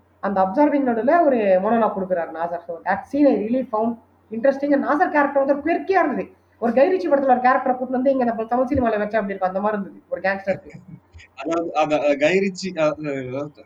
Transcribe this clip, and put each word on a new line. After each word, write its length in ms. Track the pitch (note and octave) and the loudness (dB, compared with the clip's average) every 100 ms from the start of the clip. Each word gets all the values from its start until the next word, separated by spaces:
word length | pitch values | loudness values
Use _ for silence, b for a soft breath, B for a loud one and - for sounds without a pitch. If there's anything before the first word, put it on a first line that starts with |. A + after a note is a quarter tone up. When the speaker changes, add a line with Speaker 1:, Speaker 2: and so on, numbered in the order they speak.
| _ _ | _ _
Speaker 1:
அந்த 220 | G3+ G3 | -4 0
அப்சர்விங் 460 | F#3+ A3+ D4 C#4+ B3+ | 0 2 2 2 0
நடுவுல 360 | A3+ A#3 E4+ D#4 | 0 2 4 4
ஒரு 120 | B3 | 2
மோனோலாக் 560 | G3+ F#3 G3+ A#3 G#3+ G3 | 4 2 2 2 0 -2
கொடுக்குறாரு 320 | F#3 F3+ E3 | -4 -4 -4
நாசர். 320 | E3 E3+ E3+ - | -6 -6 -6 -10
So 140 | E3 | -8
that 200 | - G3 - | -4 -4 -2
scene 160 | C#4+ C#4+ | 2 4
I 80 | G#3+ | 4
really 320 | G#3 B3+ B3 | 0 -2 -2
found 260 | G#3+ A#3 A#3 _ _ - | -2 -2 -4 _ _ -12
interesting. 420 | A3+ C4 C4+ C#4+ | -2 0 0 0
And 120 | C4+ A3+ | 0 2
நாசர் 260 | D4+ F4 | 0 2
கேரக்டர் 340 | D4 C#4 C#4 C4+ | 2 2 2 0
வந்து 80 | |
ஒரு 100 | C#4 | 0
பெருக்கியா 400 | D#4+ F4+ - F#4+ | 0 -2 0 2
இருந்தது. 400 | D#4 G#3 - _ _ - | 2 -2 -8 _ _ -6
ஒரு 140 | A#3 | 0
கை 220 | A#3 F4 F#4+ | 4 4 2
ரிச்சி 140 | E4+ | 2
படத்துல 200 | C#4 C4+ | 2 4
ஒரு 120 | A#3+ | 4
கேரக்டரை 340 | B3 C4+ C4 B3 | 4 2 0 -2
கூட்டு 160 | B3+ | -2
வந்து 200 | B3+ C4+ | -2 0
இங்க 120 | C4+ | 2
நம்ம 220 | A#3+ A3 A3+ | 0 -2 -2
தமிழ் 200 | A#3+ B3+ | -2 0
சினிமால 300 | C4+ A#3 G#3+ | 0 0 0
வச்சா 200 | G#3 A3 | -2 -2
அப்படி 100 | G3 | -4
இருக்கும், 220 | F#3+ F#3 | -2 -4
அந்த 120 | F#3+ | -2
மாதிரி 220 | G#3 G#3+ | -2 -2
இருந்தது 240 | F3+ - - | -6 -12 -12
ஒரு 120 | F3 | -4
கேங்ஸ்டருக்கு. 480 | F#3+ F#3+ G3 F#3 D3 - - - _ - B - | -2 -2 -4 -6 -8 -20 -20 -20 _ -20 B -10
Speaker 2:
அதாவது, 380 | D3 E3+ E3+ | -6 -4 -2
அத, 360 | D3 D3+ D3+ D3 | 0 0 2 2
அ, 60 | C#3 | 2
கை 220 | D3+ F#3 | 2 2
ரிச்சி, 420 | G3 F3+ F#3 D#3+ | 0 -4 -6 -2
அ, 160 | D3+ D3+ D3+ C#3 B2+ C3+ | -2 -2 -6 -6 -6 -8
அ, 100 | D3 - | -10 -14